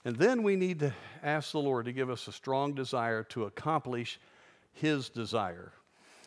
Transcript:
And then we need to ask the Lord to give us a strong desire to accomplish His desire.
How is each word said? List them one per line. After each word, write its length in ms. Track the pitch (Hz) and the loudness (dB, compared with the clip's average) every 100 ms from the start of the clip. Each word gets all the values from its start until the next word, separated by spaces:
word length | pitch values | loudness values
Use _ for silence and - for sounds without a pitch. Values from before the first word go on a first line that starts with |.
And 120 | 123 120 | -6 4
then 260 | 190 254 | 4 6
we 140 | 214 190 | 4 4
need 240 | 185 175 | 2 2
to 140 | 147 107 - - | 0 -2 -10 -8
ask 300 | 147 151 143 | -2 -2 0
the 80 | 156 | 0
Lord 260 | 143 127 117 | 2 2 0
to 60 | |
give 180 | 123 127 | -2 -2
us 180 | 120 - | -2 -8
a 40 | |
strong 420 | - - 135 143 | -10 -2 0 0
desire 500 | 139 127 127 117 113 110 | -2 -2 0 2 0 -2
to 200 | - 104 | -4 -4
accomplish 720 | - 151 156 127 120 120 - - - - - _ | -4 0 0 0 -4 -4 -8 -16 -20 -20 -20 _
His 360 | - 156 147 127 | -2 2 2 0
desire. 640 | - 113 110 98 87 90 - _ _ - - | -6 -2 0 0 -4 -14 -20 _ _ -20 -20